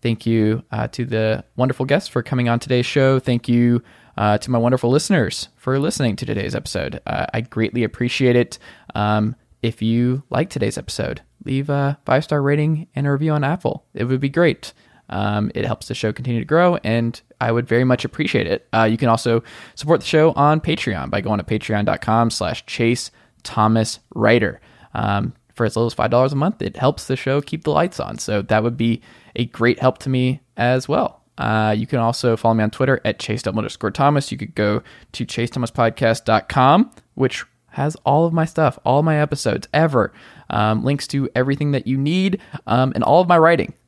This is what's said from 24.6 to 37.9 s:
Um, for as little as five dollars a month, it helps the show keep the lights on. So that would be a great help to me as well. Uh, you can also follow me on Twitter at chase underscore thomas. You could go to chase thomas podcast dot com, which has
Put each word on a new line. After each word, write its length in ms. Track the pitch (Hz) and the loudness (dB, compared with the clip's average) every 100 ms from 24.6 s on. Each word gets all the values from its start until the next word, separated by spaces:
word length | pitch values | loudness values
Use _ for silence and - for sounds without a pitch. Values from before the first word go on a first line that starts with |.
| _ _ - | _ _ -14
Um, 400 | - 104 101 123 - _ | -6 -2 -2 -4 -8 _
for 120 | - 113 | -4 -4
as 100 | 113 | 0
little 100 | 117 | -2
as 80 | |
five 160 | - 110 | 0 0
dollars 220 | 117 131 | 2 2
a 40 | 143 | 0
month, 260 | 156 220 | -2 -2
it 140 | - - | -8 -2
helps 280 | 131 151 - | -2 -2 -6
the 80 | 131 | -6
show 240 | - 139 | -2 -4
keep 200 | 143 160 | -4 -6
the 60 | 151 | -2
lights 300 | 151 175 - | 0 0 -4
on. 180 | - - | -8 -8
So 220 | - 104 | -4 -4
that 200 | 95 107 | 0 0
would 140 | 113 120 | 0 0
be 260 | 117 117 - - - - | 0 -2 -6 -20 -14 -6
a 80 | 123 | -6
great 320 | - 113 - | 0 2 4
help 180 | 127 - | 2 0
to 100 | - | -2
me 320 | 131 127 139 _ - | 0 0 -2 _ -2
as 320 | 120 131 131 | 0 0 0
well. 340 | 139 - - _ - | -2 -2 -6 _ -8
Uh, 380 | 110 110 110 107 | -2 0 2 0
you 100 | 117 | -2
can 120 | 135 | 0
also 380 | 113 123 123 113 | 0 0 0 2
follow 180 | 113 | 2
me 80 | 113 | 2
on 80 | 107 | 0
Twitter 300 | - 135 131 | 0 0 0
at 140 | - - | 0 -4
chase 280 | - 113 - | -4 -4 -4
underscore 440 | 101 107 - 110 | -4 -6 -4 -6
thomas. 420 | 107 143 147 139 | 0 2 2 -2
You 60 | - | -8
could 160 | 107 | -8
go 280 | - 104 104 - - - | -2 0 0 -6 -20 -20
to 120 | - 117 | -10 -8
chase 240 | - 120 | -4 -4
thomas 200 | - 120 | -4 -6
podcast 540 | - 117 - 117 113 | 0 0 2 0 0
dot 240 | - 110 - | 0 0 0
com, 420 | - 131 165 247 - _ | 2 4 6 2 -2 _
which 300 | - 131 - - _ _ | -2 -2 -2 -14 _ _
has 260 | - 143 | -6 -6